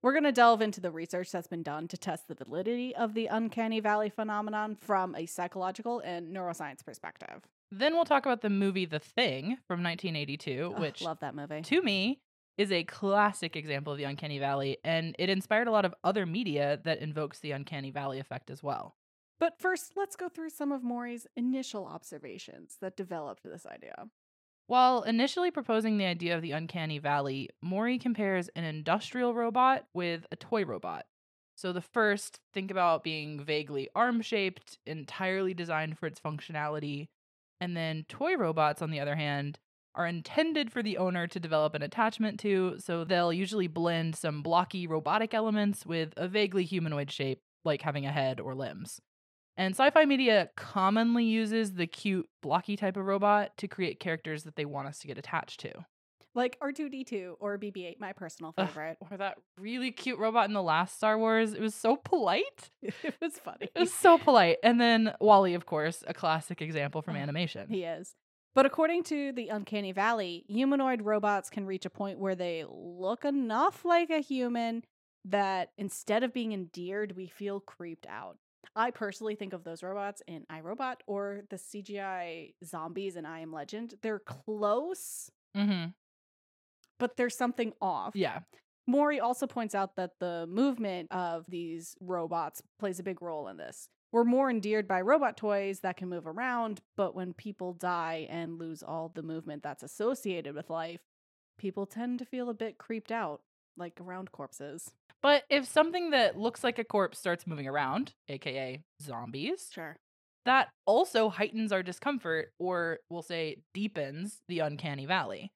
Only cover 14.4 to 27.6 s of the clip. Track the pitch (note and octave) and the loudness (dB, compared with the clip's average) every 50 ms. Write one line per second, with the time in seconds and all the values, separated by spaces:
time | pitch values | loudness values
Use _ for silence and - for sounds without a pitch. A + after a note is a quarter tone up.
14.4 | C#3 C#3 C#3 C#3 C#3 C#3 C3+ - _ D#3+ E3 E3 E3 E3 - - F3+ F3+ G3 F#3+ | 0 0 0 0 0 -2 -2 -4 _ 0 0 0 0 -2 -4 -2 0 0 0 0
15.4 | F#3 - A3 G#3+ A#3+ A#3 A3 G#3+ G3 F3+ F3+ _ - F3 G3 G#3+ F#3+ E3 E3 A3 | 0 2 2 2 2 4 4 4 4 2 0 _ -2 0 2 2 0 0 -2 -2
16.4 | B3 G3 D3 C#3+ C#3+ C#3+ D3 C#3+ - E3 D#3+ - - D#3 D3 D#3 D#3 D3 D#3 - | -2 0 0 2 2 2 0 0 0 -2 -2 -2 -2 -6 -4 -4 -4 -6 -6 -10
17.4 | - D3+ C#3 C#3 C#3+ - E3 C#3+ C#3 C3+ C3+ C#3+ C#3 C#3 C3 C3+ C3+ _ B2+ B2+ | -8 -6 -6 -6 -6 -8 -8 -8 -8 -6 -6 -6 -6 -4 -6 -6 -8 _ -10 -10
18.4 | _ - C3+ C#3 - C#3 C3 - - - _ _ _ _ _ _ _ _ _ _ | _ -12 -14 -8 -6 -6 -4 -4 -6 -12 _ _ _ _ _ _ _ _ _ _
19.4 | E4 E4+ E4+ _ - F#4 F#4 - - - _ G4 G4+ G4 - - F4+ F4 F4 E4 | 0 0 0 _ 0 0 0 0 -4 -8 _ -6 -6 -6 -6 -8 -10 -10 _ -8
20.4 | D#4+ D#4+ D4+ - D4 C#4+ C#4+ C4+ B3 A#3+ A#3+ A#3+ A#3+ A#3+ A#3+ A#3 A#3 - _ B3 | -10 -10 -6 -4 -2 -2 -2 -2 -2 -4 -4 -4 -6 -8 -10 -10 -12 -12 _ -2
21.4 | A#3+ B3 B3+ C4 C4 - - G#3 F#3 - - - - - - D3 D3+ C3 F#2 F#3 | 0 0 0 0 -2 -4 -6 -8 -8 -8 -12 -14 -14 -14 -16 -14 -12 -12 -14 -14
22.4 | - - - C2+ E2 - - - - F#3+ F#3+ - G3 F3 F#3 E3 D3+ C#3 G2 _ | -14 -16 -16 -18 -18 -20 -14 -10 -10 -10 -6 -8 -8 -6 -6 -6 -6 -8 -10 _
23.4 | _ - D#2+ E3+ - - - - - - - - - A3 _ _ _ _ _ _ | _ -14 -14 -14 -14 -14 -14 -14 -14 -16 -14 -14 -16 -18 _ _ _ _ _ _
24.4 | _ _ _ _ _ _ A#3 B3+ B3+ B3+ B3+ A#3+ - A3 A3+ A3+ B3+ C#4 - F4+ | _ _ _ _ _ _ 6 6 8 8 6 4 2 2 2 4 2 2 2 2
25.4 | F4 F4+ - D4+ A#3+ - A3+ A3 A3 A3+ G#3+ G#3 G3 F#3 F3 E3+ F3 F3 F3 E3 | 0 0 0 -2 -2 0 0 2 4 2 2 2 2 0 0 0 0 0 0 0
26.4 | D#3+ E3+ C#3+ D#3 D#3+ D#3+ - F3+ D#3+ D#3 D3+ C#3+ D3+ C#3+ C#3+ C#3+ C#3 C#3 C3+ C3+ | 0 -2 -4 -4 -4 -4 -6 -4 -4 -2 -4 -2 0 2 2 2 2 0 -2 -4
27.4 | C3 - - _ | -6 -8 -10 _